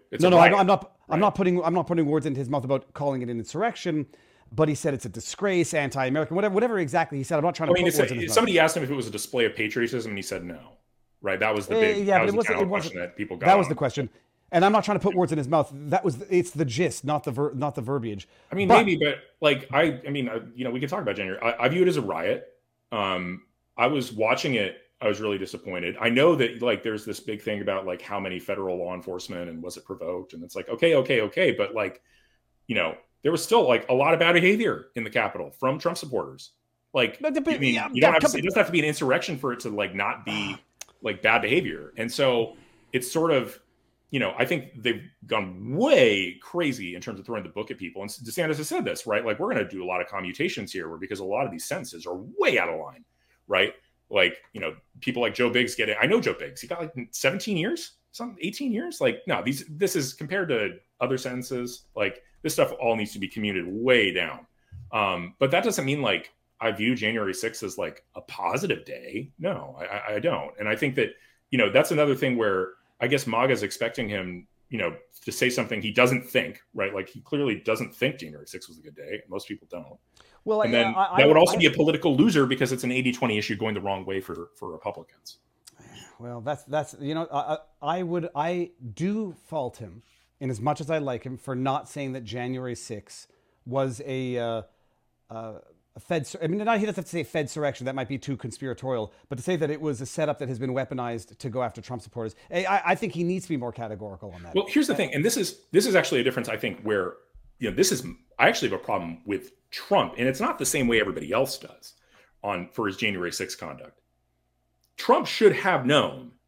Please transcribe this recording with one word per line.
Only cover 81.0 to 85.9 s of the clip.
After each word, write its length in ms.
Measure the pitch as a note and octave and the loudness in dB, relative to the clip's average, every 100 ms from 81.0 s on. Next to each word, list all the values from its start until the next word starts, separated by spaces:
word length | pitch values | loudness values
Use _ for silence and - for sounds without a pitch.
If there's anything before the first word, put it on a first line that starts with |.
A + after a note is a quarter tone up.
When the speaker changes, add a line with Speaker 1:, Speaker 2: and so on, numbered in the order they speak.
| F#3+ - | 4 6
Speaker 1:
that 60 | |
Speaker 2:
I, 20 | C#3 | 8
Speaker 1:
would 100 | D#3 | 8
also 200 | D#3 - | 6 6
Speaker 2:
I 20 | |
Speaker 1:
be 80 | D#3 | 4
a 40 | |
political 460 | - D3+ D3+ E3+ C3 | 4 2 2 2 4
loser 300 | G#3+ E3 C3 | 4 6 4
because 260 | C3 C3 | 2 0
it's 100 | B2+ | -2
an 80 | B2 | -2
eighty 220 | B2+ B2+ | 0 0
twenty 240 | B2 B2 G#2 | 0 0 0
issue 180 | G#2 | -2
going 200 | G#2+ A2+ | -2 -4
the 60 | G2+ | -4
wrong 260 | G2 G2 F#2+ | -4 -4 -4
way 140 | F#2+ | -6
for, 280 | F#2 E2 E2+ _ | -6 -10 -12 _
for 160 | F2+ | -14
Republicans. 640 | E2 G#2 F2+ E2 _ - - _ _ _ - - | -10 -10 -10 -14 _ -20 -20 _ _ _ -20 -20